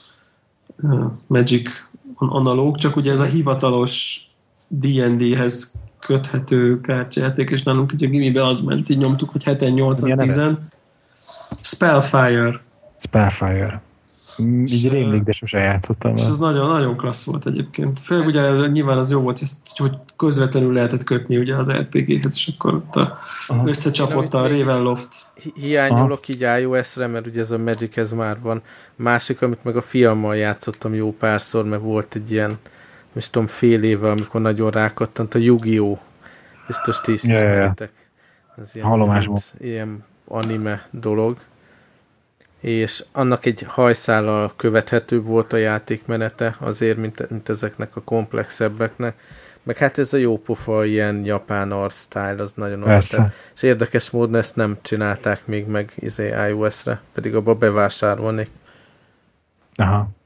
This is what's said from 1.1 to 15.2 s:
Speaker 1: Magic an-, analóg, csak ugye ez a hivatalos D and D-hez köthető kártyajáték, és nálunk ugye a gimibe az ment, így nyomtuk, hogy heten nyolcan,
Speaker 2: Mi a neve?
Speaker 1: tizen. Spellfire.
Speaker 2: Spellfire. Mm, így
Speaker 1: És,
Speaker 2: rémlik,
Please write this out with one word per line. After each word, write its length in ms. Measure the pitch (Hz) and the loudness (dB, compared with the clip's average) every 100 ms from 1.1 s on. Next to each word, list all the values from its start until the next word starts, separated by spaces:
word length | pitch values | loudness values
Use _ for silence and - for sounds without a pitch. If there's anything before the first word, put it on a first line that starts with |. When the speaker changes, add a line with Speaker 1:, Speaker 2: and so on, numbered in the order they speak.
| - - | -6 0
Speaker 1:
Magic 440 | 127 123 120 117 - - - - | 2 4 2 -2 -12 -18 -20 -16
an-, 160 | - 131 | -4 -2
analóg, 460 | 135 131 127 143 147 | 0 2 2 2 2
csak 200 | 151 151 | 0 0
ugye 140 | 139 | 0
ez 80 | 135 | 2
a 60 | |
hivatalos 960 | 139 160 139 131 131 123 123 - - - - _ _ _ - | 2 2 0 2 2 2 0 -2 -8 -10 -16 _ _ _ -8
D 160 | 143 135 135 | -2 0 2
and 180 | 120 120 | 2 2
D-hez 520 | 120 123 123 120 - - - _ | 2 2 0 -2 -10 -14 -18 _
köthető 800 | - 135 135 135 131 127 120 123 | -2 0 0 -4 0 2 4 2
kártyajáték, 720 | 127 127 123 - 131 135 131 | 0 -4 -2 -2 -2 0 0
és 120 | 139 | 0
nálunk 300 | 135 131 135 | 0 2 0
ugye 140 | 147 147 | 0 0
a 40 | |
gimibe 360 | 143 135 131 131 | 2 2 4 2
az 140 | 120 | 2
ment, 280 | - 143 151 | 0 -2 0
így 100 | 139 | 2
nyomtuk, 320 | 131 135 147 | 2 2 -2
hogy 140 | - | -2
heten 260 | - 135 135 | -2 0 2
nyolcan, 340 | 127 135 131 135 | 2 2 2 2
Speaker 2:
Mi 60 | |
a 40 | 131 | 2
neve? 100 | 131 | 2
Speaker 1:
tizen. 400 | 139 151 156 - _ _ _ _ _ - - - - | 2 2 0 -4 _ _ _ _ _ -20 -20 -16 -4
Spellfire. 1000 | - - 180 143 135 139 123 120 117 123 _ _ - - | -2 2 4 4 4 4 4 4 2 -2 _ _ -20 -14
Speaker 2:
Spellfire. 840 | - 110 101 92 95 95 95 104 - _ _ _ - - | -2 2 2 2 -2 0 -2 -6 -14 _ _ _ -16 -4
Mm, 180 | 117 123 | 0 2
így 220 | 127 120 | 2 2
Speaker 1:
És, 60 | 127 | 2
Speaker 2:
rémlik, 300 | 139 113 107 | 2 2 2